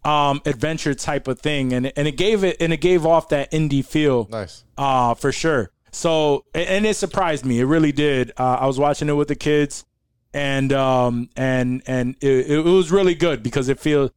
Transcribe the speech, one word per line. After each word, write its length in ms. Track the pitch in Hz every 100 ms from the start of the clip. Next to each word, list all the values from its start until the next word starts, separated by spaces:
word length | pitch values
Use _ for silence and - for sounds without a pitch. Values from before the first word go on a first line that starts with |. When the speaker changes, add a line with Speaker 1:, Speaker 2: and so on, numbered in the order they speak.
Speaker 1:
um, 360 | 147 151 143 139
adventure 480 | 151 127 156 160 151
type 340 | 135 - 143 -
of 120 | 123
thing, 340 | 151 143 131
and, 180 | 127 135 -
and 100 | 147
it 100 | 139
gave 260 | 196 214
it, 120 | 190 -
and 100 | 165
it 80 | 160
gave 240 | 180 180
off 240 | 160 165 -
that 220 | 147 135
indie 340 | 156 156 139
feel, 420 | 127 156 151 123 104
Speaker 2:
Nice. 320 | 113 92 - _ -
Speaker 1:
uh, 360 | 139 131 120
for 160 | 117 139
sure. 360 | - 165 143 98 _ _
So, 540 | - 170 160 151 139 _
a-, 40 | 160 175
and 160 | 190
it 100 | 214
surprised 500 | 208 190 - 180 147
me. 140 | 131 117
It 60 |
really 260 | 127 165 156
did. 400 | 139 147 135 123 -
Uh, 200 | 127 123
I 40 | 131
was 120 | 131
watching 300 | 143 143 151
it 40 |
with 140 | 147 143
the 60 |
kids, 500 | 143 147 147 147 - - _ _ _ _
and, 400 | 143 139 139 135
um, 560 | 135 131 127 123 120 120 -
and, 440 | 131 127 127 127 -
and 300 | 127 123 131
it, 320 | 139 131 135
it 80 | 151
was 260 | 165 190 165
really 240 | 196 185
good 260 | 165 170 131
because 280 | 113 143 131
it 100 | 135
feel 300 | 151 147 139